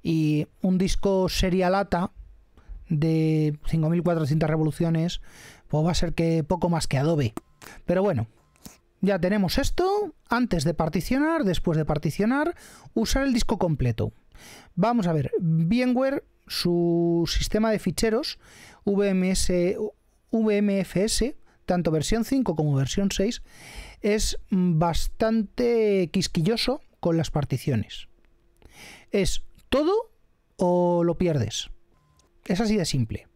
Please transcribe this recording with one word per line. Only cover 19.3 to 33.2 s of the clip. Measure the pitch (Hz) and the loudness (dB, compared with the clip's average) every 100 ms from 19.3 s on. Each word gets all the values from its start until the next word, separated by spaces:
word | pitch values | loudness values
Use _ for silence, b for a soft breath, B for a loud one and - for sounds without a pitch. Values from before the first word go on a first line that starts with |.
S, | 190 - 180 175 214 214 _ _ _ _ | 2 2 2 0 -2 -8 _ _ _ _
V | 226 214 208 | 0 2 2
M | 208 196 | 2 0
F | 185 170 | -2 0
S, | 214 - 233 - b b | 0 0 -2 -4 b b
tanto | - 180 165 | -2 0 2
versión | 156 - 220 | 0 0 -2
cinco | 220 269 214 156 | 0 0 0 0
como | 151 | 0
versión | 139 135 - 202 | 0 0 0 0
seis, | - 202 - B B B B B B | 0 -2 -4 B B B B B B
es | 208 214 - - - | -2 0 -2 -4 -2
bastante | 185 180 156 170 156 - - 226 226 202 - 240 233 214 196 170 | 0 2 2 2 2 -2 0 0 0 -2 -2 0 2 2 2 0
quisquilloso | 196 - 180 165 226 - 277 - _ | -2 -2 0 0 0 -2 -4 -8 _
con | 175 165 | 0 0
las | 165 | 0
particiones. | 151 135 131 - 127 - - - - _ _ _ _ B B B B B | -4 -4 -4 -2 -2 -4 -12 -18 -20 _ _ _ _ B B B B B
Es | 208 185 - - - - | 0 2 0 -4 -18 -2
todo | 254 302 415 - _ _ _ _ - | 0 2 0 -4 _ _ _ _ -2
o | 180 175 175 175 | 0 2 2 2
lo | 170 165 | 0 0
pierdes. | 175 147 107 - - - _ _ _ _ _ _ - | 0 0 -2 -6 -12 -18 _ _ _ _ _ _ -4
Es | 185 | -2
así | 226 214 | 0 0
de | |
simple. | 156 135 110 101 | 0 -2 -2 -6